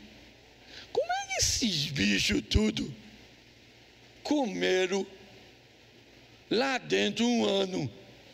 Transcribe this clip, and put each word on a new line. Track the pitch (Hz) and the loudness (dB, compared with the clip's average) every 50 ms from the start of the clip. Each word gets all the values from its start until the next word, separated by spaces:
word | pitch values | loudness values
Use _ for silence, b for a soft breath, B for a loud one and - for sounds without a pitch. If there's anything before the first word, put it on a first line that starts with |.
| - - - - - - - - - - - - B B B B B B | -20 -20 -20 -20 -20 -20 -20 -20 -20 -20 -20 -20 B B B B B B
como | - - 622 679 | -2 -2 0 0
é | 719 784 784 | -2 -4 -4
que | 784 784 | -4 -2
esses | 659 - - - - 262 214 175 147 143 | 0 0 0 2 0 0 0 0 0 -2
bichos | 170 135 147 196 208 202 185 - - 208 - - - | -2 0 0 2 2 2 2 2 0 0 -2 -2 0
tudo | - 208 214 214 - - - - - - - - - - - - - - - - - - - - - - - - - - - - - - | 2 2 2 2 0 -2 -6 -8 -8 -14 -18 -20 -20 -20 -20 -20 -20 -20 -20 -20 -20 -20 -20 -20 -20 -20 -20 -20 -20 -20 -20 -20 -20 -14
comeram | - - 294 294 262 202 277 175 180 180 185 185 185 180 202 196 196 - - - - - - - - - - - - - - - - - - - - - - - - - - - - - | -4 0 0 2 2 0 0 0 0 2 4 2 2 2 0 -2 -2 -4 -10 -18 -20 -20 -20 -20 -20 -20 -20 -20 -20 -20 -20 -20 -20 -20 -20 -20 -20 -20 -20 -20 -20 -20 -20 -20 -6 -2
lá | 175 220 262 269 262 | 0 0 2 0 -2
dentro | 240 160 147 185 196 208 208 202 220 233 | -2 -2 0 0 2 2 0 0 2 2
um | 240 240 226 214 | 2 4 4 2
ano? | 202 196 196 196 185 185 175 147 117 - - - - - - - - | 2 2 2 0 0 -2 -4 -4 -4 -6 -12 -18 -20 -20 -20 -20 -20